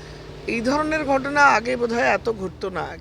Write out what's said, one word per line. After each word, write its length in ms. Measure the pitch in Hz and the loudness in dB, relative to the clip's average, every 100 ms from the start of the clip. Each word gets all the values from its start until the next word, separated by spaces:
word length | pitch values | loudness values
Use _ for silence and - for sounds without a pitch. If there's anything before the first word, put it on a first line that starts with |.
| - - - - 202 | -16 -16 -16 -12 -6
এই 140 | 233 | -2
ধরনের 440 | 233 294 311 311 | 0 0 0 0
ঘটনা 380 | 277 269 277 294 | 2 0 2 6
আগে 340 | 277 214 240 247 | 6 6 2 -2
বোধহয় 260 | 240 233 | 0 2
এত 280 | 262 202 233 | 2 2 0
ঘটতো 400 | 208 190 - 190 | -4 -6 -6 -6
না, 260 | 175 143 165 | -6 -8 -10